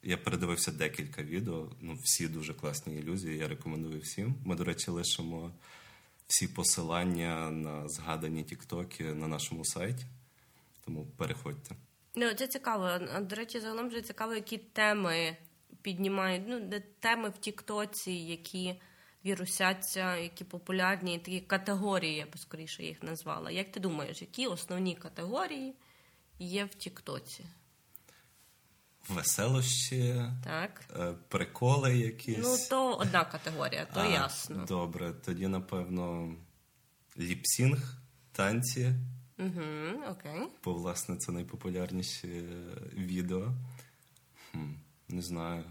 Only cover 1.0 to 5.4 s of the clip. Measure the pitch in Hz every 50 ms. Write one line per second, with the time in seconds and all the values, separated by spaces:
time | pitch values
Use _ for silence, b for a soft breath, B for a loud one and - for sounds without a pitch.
1 | 78 71 - - 76 73 82 92 113 107 85 80 78 - - - - 85 80 71
2 | - - - - 85 78 80 80 78 76 78 - - 76 71 73 - 80 78 76
3 | 76 80 87 95 92 82 78 78 78 76 78 76 - 82 78 78 80 80 78 76
4 | 73 - - - 98 117 135 - - 95 90 82 87 85 82 - - - 87 85
5 | 87 - - - 82 82 82 82